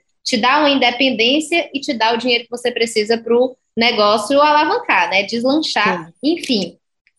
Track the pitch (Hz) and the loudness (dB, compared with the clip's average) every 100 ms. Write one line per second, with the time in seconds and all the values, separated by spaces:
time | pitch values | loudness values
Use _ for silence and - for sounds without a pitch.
0 | _ _ - 240 247 294 294 269 240 262 | _ _ -4 0 2 2 2 2 0 2
1 | 269 214 233 294 311 339 - 277 294 233 | 0 0 0 0 0 -2 -2 -8 -6 -2
2 | 220 240 247 240 233 240 240 240 226 220 | 0 0 0 -2 -4 -8 -6 -2 -2 -2
3 | 208 226 226 240 254 - _ 220 233 214 | 0 -2 0 0 0 -4 _ -2 0 2
4 | 208 220 220 277 302 302 320 466 466 202 | 2 2 2 2 4 4 2 -2 0 0
5 | 170 190 196 233 254 311 311 226 208 180 | 0 -2 -2 -2 0 0 0 0 0 -2
6 | 165 - 285 339 - 214 180 - _ _ | -8 -6 -4 -2 -2 -2 -4 -10 _ _
7 | _ | _